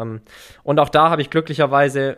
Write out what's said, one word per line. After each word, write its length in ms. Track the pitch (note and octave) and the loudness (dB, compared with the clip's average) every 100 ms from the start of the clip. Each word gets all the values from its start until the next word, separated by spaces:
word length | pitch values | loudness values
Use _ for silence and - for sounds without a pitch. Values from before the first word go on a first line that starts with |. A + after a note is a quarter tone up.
Ähm, 200 | A2+ A2 - - - - | -12 -12 -16 -20 -20 -10
und 160 | - D3+ | -2 0
auch 80 | - | 2
da 220 | D3+ D#3+ | 4 2
hab 100 | D#3+ | 0
ich 100 | C#3 | -2
glücklicherweise 840 | D#3+ D#3+ D3 C#3 C#3 C#3+ C#3 C3+ | -4 -4 -2 0 2 0 -2 -4